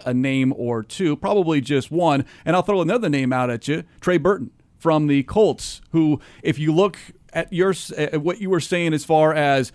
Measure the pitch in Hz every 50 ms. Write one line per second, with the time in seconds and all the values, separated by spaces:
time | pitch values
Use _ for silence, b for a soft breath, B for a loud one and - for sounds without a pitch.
0 | - 127 123 123 127 139 135 135 131 131 131 - 120 120 120 113 107 - - -
1 | 190 160 147 - - 196 208 208 180 160 160 147 123 113 147 135 120 - - -
2 | 175 165 143 139 143 B B B B 160 165 185 170 - 208 190 170 160 208 247
3 | 226 175 147 139 131 123 127 127 127 123 120 110 - - 147 165 160 b b b
4 | - 180 180 170 139 185 202 - 135 - - _ _ _ _ _ - 160 156 156
5 | 151 147 143 139 131 - - 208 220 175 131 - - - - - - - - 165
6 | 160 151 147 127 B B B B B - 135 139 151 151 156 165 196 202 - -
7 | - - - _ _ _ - 165 165 - 196 165 180 196 185 165 - - - -
8 | 151 - - 156 147 170 180 226 208 185 190 170 - - 185 175 170 165 156 147
9 | - - 160 156 156 156 160 156 147 143 139 135 127 -